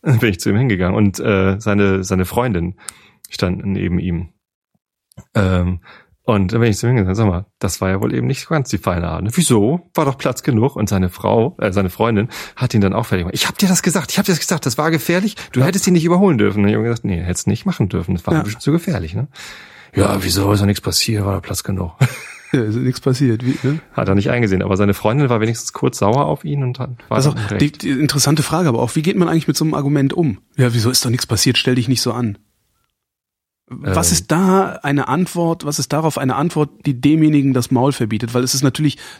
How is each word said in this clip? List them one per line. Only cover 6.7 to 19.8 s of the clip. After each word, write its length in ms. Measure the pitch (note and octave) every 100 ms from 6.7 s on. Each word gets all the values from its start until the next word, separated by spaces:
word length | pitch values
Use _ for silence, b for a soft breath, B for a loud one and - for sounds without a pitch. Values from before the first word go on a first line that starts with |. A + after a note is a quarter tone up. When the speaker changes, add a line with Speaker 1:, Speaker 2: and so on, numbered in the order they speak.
| G2
Speaker 1:
zu 80 | A#2+
ihm 40 |
hingegangen, 260 | B2+ F#2 G2
„Sag 120 | A2
mal, 180 | F2 F#2+ _
das 240 | G2+ -
war 80 | F#2+
ja 120 | F#2+
wohl 120 | A2+
eben 140 | B2 B2
nicht 200 | C3+ -
ganz 220 | D#3+ B2+
die 80 | -
feine 300 | - F2 E2+
Art. 180 | E2+ G2 C#3+
Wieso? 540 | D#3+ A2+ G#2 F3 - -
War 100 | C#3
doch 120 | B2+
Platz 260 | C3+ A#2+
genug.“ 320 | - A2 C3 -
Und 120 | G#2
seine 220 | G2 F2+
Frau, 460 | - G2+ A2+ A2+ -
äh, 120 | G#2+
seine 160 | G2 F#2
Freundin 400 | - A2 G#2 A#2+ B B -
hat 180 | B2+
ihn 80 | A2
dann 120 | G2
auch 140 | G2+ A#2
fertig 160 | F#2
gemacht. 100 | F2 -
„Ich 120 | -
hab 100 | -
dir 100 | F#3+
das 140 | F3+
gesagt, 300 | F3+ F3+ C#3
ich 80 | -
hab 60 | G3+
dir 80 |
das 60 | E3
gesagt, 260 | - E3 C#3
das 120 | C3
war 140 | D#3
gefährlich, 440 | D#3+ - F3 G#3 - B
du 80 | B2
Speaker 2:
Ja. 40 | C#3+
Speaker 1:
hättest 220 | F#3+ F#3+
ihn 60 |
nicht 120 | F3 E3
überholen 320 | F3 G3 B2
dürfen.“ 260 | G2+ G2+
Und 60 | G2+
ich 60 | A2
hab 80 |
gesagt, 200 | A#2 A2+ -
„Nee, 160 | F2
hättest 260 | F2 F2+ -
nicht 180 | A2 G3
machen 240 | - F#2+
dürfen, 240 | F2 E2+
das 140 | F2+ -
war 60 | D#2+
Speaker 2:
Ja. 40 |
Speaker 1:
ein 20 | G2+
bisschen 140 | A2+
zu 100 | -
gefährlich, 440 | E3 G3 A#2 D#2 G2
ne?“ 120 | C#3 B B B B B